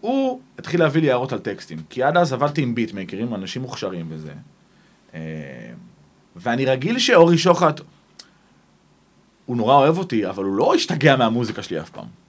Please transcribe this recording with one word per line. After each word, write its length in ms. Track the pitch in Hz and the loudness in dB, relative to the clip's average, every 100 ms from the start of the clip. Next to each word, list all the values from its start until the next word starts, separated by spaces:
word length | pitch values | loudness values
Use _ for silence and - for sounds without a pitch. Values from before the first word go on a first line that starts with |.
הוא 400 | 214 269 262 254 - - | -4 -2 -2 -4 -12 -18
התחיל 220 | - 170 | -4 0
להביא 220 | 160 151 | 2 2
לי 80 | 151 | 2
הערות 220 | 123 127 | 0 -2
על 60 | 110 | -6
טקסטים, 400 | 110 95 - 80 78 | -6 -8 -10 -14 -10
כי 120 | 120 | -2
עד 140 | 135 170 | 0 2
אז 160 | 170 | 2
עבדתי 300 | 127 147 147 | 0 -2 0
עם 120 | 127 | -2
ביטמקרים, 600 | 117 110 98 90 95 120 | -2 -4 -6 -10 -8 -6
אנשים 280 | 104 92 127 | -6 -8 -8
מוכשרים 440 | - - 98 90 82 | -10 -8 -8 -8 -10
וזה. 240 | 78 78 73 - _ _ _ _ _ _ | -10 -14 -16 -20 _ _ _ _ _ _
אה, 60 | 80 80 78 69 62 57 58 - _ _ _ _ 87 | -14 -10 -10 -12 -14 -16 -18 -20 _ _ _ _ -10
ואני 280 | 117 120 | -4 -2
רגיל 340 | 131 131 160 247 | 0 0 0 0
שאורי 400 | - 202 170 165 | 4 6 8 6
שוחט, 420 | 180 170 165 147 - _ _ - - _ _ _ _ _ _ _ _ _ _ _ - | 4 4 2 0 -12 _ _ -20 -20 _ _ _ _ _ _ _ _ _ _ _ -6
הוא 100 | 120 | -2
נורא 180 | 110 | 4
אוהב 240 | 139 139 170 | 6 6 2
אותי, 280 | 180 113 92 | -2 -2 -2
אבל 180 | 95 | -2
הוא 100 | 98 98 | -2 2
לא 180 | 147 | 2
השתגע 420 | - - 160 147 135 | 2 0 4 6 6
מהמוזיקה 460 | 113 117 113 110 | 4 2 -2 -6
שלי 180 | - 80 | -6 -8
אף 100 | 78 | -8
פעם. 140 | - 58 - | -14 -18 -20